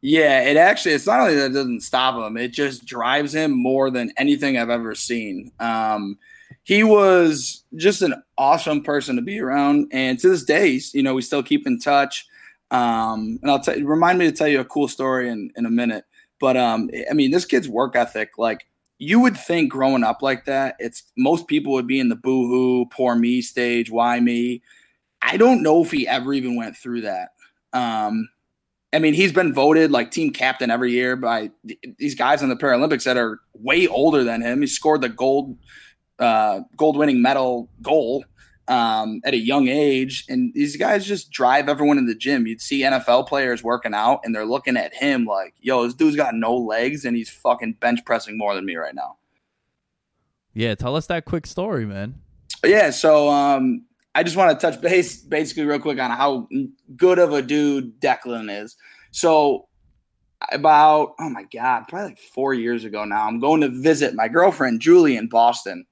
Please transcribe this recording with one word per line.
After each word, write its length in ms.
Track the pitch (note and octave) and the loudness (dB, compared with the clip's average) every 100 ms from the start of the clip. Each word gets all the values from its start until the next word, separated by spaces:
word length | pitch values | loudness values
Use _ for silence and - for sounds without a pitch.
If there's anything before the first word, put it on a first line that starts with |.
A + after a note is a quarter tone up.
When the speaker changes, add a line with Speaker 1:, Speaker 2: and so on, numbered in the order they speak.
Speaker 1:
Yeah, 420 | C3+ D#3+ D3+ C3+ | 2 2 4 4
it 140 | C#3 D3 | 4 6
actually, 380 | F3+ G#3 F3+ | 6 4 0
it's 120 | D3 - | 0 2
not 140 | D#3+ | 2
only 140 | G#3 | 4
that 160 | D3+ C3+ | 2 0
it 40 | |
doesn't 260 | C3+ C3 A#2 | -2 -4 -6
stop 340 | - C3+ B2+ | -4 0 0
him, 220 | A#2 A2 A2+ | -2 -6 -6
it 160 | B2 | -6
just 320 | B2 C#3+ B2+ | -4 -4 -6
drives 500 | - B2 A#2 C#3 D3 | -14 -6 -2 -2 -2
him 160 | D3+ D#3 | -2 -2
more 400 | C3+ B2 C3+ C3+ | 0 0 0 0
than 220 | B2+ A#2 - | -2 -6 -2
anything 400 | C#3 C#3+ C#3+ C3 | 0 0 0 -2
I've 140 | A#2 | -2
ever 240 | A#2+ A2+ | -4 -4
seen. 560 | G#2+ - A#2+ G#2+ F#2 B2 _ | -8 -6 -6 -6 -10 -14 _
Um, 600 | A#2 A2+ A2 G#2+ G2+ G2+ _ - _ - | -4 -2 -2 -4 -6 -10 _ -20 _ -20
he 220 | - G3+ | -2 2
was 800 | A3 G#3 G3 F3+ E3+ D3 A#2+ - _ D#3+ | 6 6 6 6 4 2 -4 -8 _ -2
just 260 | E3+ G3+ | 0 2
an 200 | F3+ C3 _ - | -2 -4 _ -2
awesome 460 | C3+ D#3+ - D3+ | 2 2 2 -4
person 340 | D3 D3 C#3 B2 | -2 -4 -2 -6
to 60 | |
be 180 | B2 G3+ | -4 -6
around, 480 | C3 C#3 C#3+ D3 D3 | -2 0 2 2 2
and 280 | C3 C3 B2+ | -2 -2 2
to 80 | F3+ | 2
this 160 | F#3 | 2
day, 280 | C3 D#3 G3+ | 2 2 4
he's, 220 | C3 - | 2 -4
you 80 | C#3+ | -2
know, 120 | C3+ | 0
we 80 | C3 | -2
still 200 | A#2+ D3 | -2 -4
keep 240 | B2 D3 C#3+ | 0 -2 0
in 140 | A#2+ | -4
touch. 460 | C#3+ C#3+ C#3 - - - - _ _ | 0 0 0 -4 -14 -20 -20 _ _
Um, 680 | B2+ A#2+ A2+ A2+ A2 G#2+ A#2 | -2 0 0 -2 -4 -6 -6
and 80 | C3 | -2
I'll 100 | C#3 | 0
tell, 140 | - - | 0 -4
remind 380 | C#3+ D#3 E3+ F3+ | -2 2 2 4
me 80 | E3+ | 2
to 100 | D3+ | 2
tell 100 | D3+ | 0
you 140 | C#3+ | 0
a 40 | |
cool 220 | B2+ - C#3+ | 0 -2 -2
story 420 | - C3+ C3 B2 | -2 -2 -2 -2
in, 220 | A#2 G2 - | -6 -10 -8
in 100 | A#2 | -2
a 40 | |
minute. 340 | A#2 A#2+ G#2+ - _ _ _ | -2 -2 -4 -10 _ _ _
But, 180 | C3+ B2+ | 0 2
um, 340 | A#2+ A2+ G#2 - - | 2 0 -4 -8 -4
I 40 | |
mean, 180 | D3+ C3+ | 0 2
this 120 | E3 | 2
kid's 240 | F3 C3 D3 | 0 -4 -2
work 280 | A2 B2+ A#2+ | -2 -2 0
ethic, 420 | A#2+ A2 A2 - | -2 -4 -8 -4
like, 300 | A2+ A2 - _ _ _ | -4 -4 -12 _ _ _
you 180 | C#3+ G#3+ | 2 4
would 160 | B3 G3 | 4 2
think 360 | - E3+ D3 | -4 -2 0
growing 320 | C3 C3+ C3+ | 0 0 2
up 180 | A2+ A#2 | 0 0
like 220 | C3+ B2+ | -2 -4
that, 320 | - C3+ C3+ - | -4 -4 -4 -6
it's, 240 | A#2 - - - | -10 -12 -16 -2
most 320 | C3 E3 E3+ | 0 0 0
people 240 | D3+ C#3+ | -4 0
would 140 | C3+ B2 | -2 0
be 100 | C3+ | 0
in 100 | B2+ | 0
the 80 | A2+ | -2
boo-hoo, 680 | B2+ C3 A#2+ B2+ B2+ B2+ A#2+ | -2 0 0 0 2 0 -2
poor 300 | - B2+ A#2+ | -2 0 2
me 260 | A#2 B2 | 0 0
stage, 480 | A#2+ - A#2+ A#2+ A2+ | -4 -4 -2 -2 -2
why 300 | A2+ A#2 A#2+ | 0 0 2
me? 420 | A#2+ A#2+ A#2+ B2 _ _ _ _ _ _ | 0 0 -4 -6 _ _ _ _ _ _
I 140 | - G3 | -2 4
don't 240 | A#3 B3+ | 6 6
know 200 | D#3 D#3+ | 4 4
if 80 | E3 | 4
he 160 | D3+ B2 | 0 -2
ever 260 | B2+ B2 | -2 -2
even 200 | C#3 B2+ | -4 -2
went 220 | A#2+ A2+ - | -4 -6 -10
through 240 | C3 A#2+ | -10 -8
that. 300 | G#2+ F#2 F#2 _ _ _ _ | -6 -8 -10 _ _ _ _
Um, 560 | B2+ A#2+ A2 G#2+ A2 A2 _ _ _ _ _ _ | -6 -4 -2 -2 -4 -6 _ _ _ _ _ _
I 60 | D3+ | 0
mean, 140 | D#3 | 2
he's 180 | D3+ F#3+ | 4 2
been 200 | D#3+ F3 | 2 0
voted, 380 | C3+ C#3 D#3 D#3+ | 2 4 6 4
like, 200 | C3+ A#2 | 2 -2
team 220 | - D#3 | -2 -4
captain 380 | - B2+ C3 B2 | -2 -2 -2 -2
every 220 | A#2+ B2+ | -2 0
year 240 | A#2+ B2+ B2+ | 0 -2 -2
by 340 | B2 A#2 G#2+ _ A2+ | -2 -4 -6 _ -18
th-, 120 | G#2+ - - | -18 -18 -8
these 160 | D3 | -8
guys 280 | B2+ B2 D3 | -2 0 2
in 60 | C#3 | 0
the 80 | B2 | -2
Paralympics 480 | C#3+ B2 D3+ B2+ | 0 2 2 0
that 120 | C3 B2 | 0 0
are 240 | A#2 A2 _ | -2 -4 _
way 340 | - A2+ D#3+ F3 | -14 -2 2 2
older 380 | G#2+ D3 D3+ | 2 2 4
than 160 | B2 A2+ | 0 -2
him. 200 | A#2 B2+ | -4 -2
He 40 | C#3 | -2
scored 360 | - D#3 D3+ | -2 0 0
the 60 | B2+ | -2
gold, 500 | A2 C3 C#3 C3+ A#2+ _ - - _ _ _ | -4 -2 0 -2 -12 _ -20 -20 _ _ _
uh, 420 | A#2+ A2 G#2+ F#2+ E2+ - | 0 2 0 -2 -8 0
gold 200 | D3+ C#3+ | 0 2
winning 240 | D3 C3 | 2 2
medal 480 | A#2+ C3+ C3 B2 A#2+ _ | 2 2 -2 -4 -8 _
goal, 420 | A#2 D#3 A#2 C3+ - _ _ _ - | -2 0 0 -4 -8 _ _ _ -4
um, 520 | B2 A#2 A2 A2 A2 | 0 0 -2 -4 -6
at 100 | C3 | -4
a 40 | C3 | -2
young 300 | A2+ C#3 C3 | 0 0 2
age. 560 | C#3 D3 C3 C3 C3 - | 2 2 0 -2 -8 -8
And 260 | C3 B2 | -4 -2
these 220 | - D3 D3 | -2 -4 -2
guys 280 | G#3+ G#3 | 0 0
just 260 | F#3+ G3+ - | 0 -8 -8
drive 380 | - B2+ C3+ C#3+ | 0 2 2 2
everyone 300 | C#3 D3 C#3+ | 0 2 2
in 80 | B2 | 0
the 80 | |
gym. 320 | A2 C3 C#3 A2+ | -2 -2 -2 -2
You'd 140 | A2+ | -6
see 240 | - C#3 | -6 -2
N 100 | C3+ | 0
F 140 | C3+ B2 | 0 2
L 160 | B2 | 2
players 380 | C3 C#3+ C3+ A#2+ | 2 -2 0 -2
working 320 | A2+ A#2+ A#2 | -2 -4 -2
out 260 | G#2 A2 C#3 | -2 0 0
and 100 | - | -2
they're 120 | A2 G#2+ | -6 -4
looking 300 | C3 C3+ B2 | -4 -2 -2
at 180 | E2+ | -4
him 300 | - C#3+ C3+ | -4 -2 -2
like, 300 | A2+ G2 F#2 _ | -2 -4 -6 _
"Yo, 240 | A#2+ C3 | -2 0
this 100 | A#2+ | -2
dude's 220 | B2+ D#3+ D3 | 2 0 2
got 180 | C#3 | -2
no 200 | A2+ A2+ B2 | -2 -2 -2
legs 480 | A#2 A2 B2 D3 | -2 -2 -4 -4
and 120 | C3+ A#2 | -6 -8
he's 140 | A2 | -8
fucking 440 | - B2+ A#2+ A#2 A2 | -6 -2 -2 -4 -4
bench 200 | A#2+ A#2+ | -2 -2
pressing 320 | - A2+ A2 G#2+ | -2 -4 -4 -8
more 180 | G#2 | -6
than 100 | G2 F#2+ | -4 -6
me 100 | E2 | -8
right 180 | D#2 | -8
now." 220 | C2+ C2 C2+ _ _ _ _ _ _ _ _ _ _ _ _ _ | -10 -14 -14 _ _ _ _ _ _ _ _ _ _ _ _ _
Speaker 2:
Yeah, 200 | G#2+ A2+ | -6 -4
tell 220 | G#2 B2 D3 | -2 -4 -4
us 100 | - | -4
that 180 | E3+ | -6
quick 220 | - E3+ - | -4 -8 -6
story, 400 | - F#3+ E3+ A2 | -8 -6 -4 -6
man. 300 | G2 G#2 C3 _ _ _ - | -8 -10 -14 _ _ _ -4
Speaker 1:
Yeah, 260 | - G#3+ F3 | 2 4 4
so, 400 | - D#3+ D3+ D3 | 2 4 4 4
um, 540 | C#3+ C#3+ C#3 C3 A#2+ _ _ _ | 2 2 2 0 -2 _ _ _
I 80 | - | -2
just 140 | E3+ E3+ | -2 2
wanna 180 | F3+ | 4
touch 260 | D3+ F3 - | 4 0 0
base 340 | E3+ F3+ F3 - | 0 2 0 -4
basically 480 | - D3+ D#3 - | -6 -4 -4 -4
real 140 | D3 D3 | -2 -2
quick 200 | D3+ C3+ | -4 -4
on 120 | B2+ | -4
how 380 | A#2+ C#3+ C3+ A2 C3+ C3 - _ C3 | 0 0 0 -4 -6 -6 -10 _ 2
good 220 | F3+ F3+ | 4 6
of 140 | F3 | 4
a 80 | D3 | 2
dude 600 | C3 D3 D3 C#3 B2 A2 | 0 0 0 -2 -6 -4
Declan 640 | C#3+ B2+ B2+ A#2 G#2+ G2+ | -2 -2 -4 -10 -8 -12
is. 120 | G#2 - - - _ | -14 -20 -20 -20 _
So 560 | - F3 D#3 D3 B2+ _ _ _ _ _ _ _ _ - | -2 2 4 4 0 _ _ _ _ _ _ _ _ -8
about, 600 | - D3+ D3+ D#3 D3+ D3 - | -2 4 6 6 4 2 -4
oh 100 | D#3+ | -10
my 140 | B2+ - | -10 -14
God, 320 | A#2 B2+ B2 A2+ | -8 -4 -4 -6
probably, 200 | F3+ G3+ | -12 -12
like, 100 | G#2+ | -14
four 340 | - - C3+ | -16 -6 -2
years 320 | C3 A#2 A#2+ | -2 -2 -6
ago 200 | A2 G#2 | -6 -8
now, 220 | G#2+ G#2 G#2+ | -6 -4 -4
I'm 140 | A#2 | -2
going 200 | C3+ D#3 | 0 2
to 80 | C#3+ | 0
visit 460 | B2 C#3+ D3+ C#3 | 0 2 2 0
my 140 | G#2+ A2+ | -2 -2
girlfriend, 520 | C3 F#3 F3 C3 A2+ | 4 2 2 -2 0
Julie, 360 | C#3+ F3 D#3+ B2 | 6 6 6 2
in 120 | A2+ | 0
Boston. 580 | A#2 A#2 A#2+ - F2+ F2 | 2 4 2 -8 -12 -16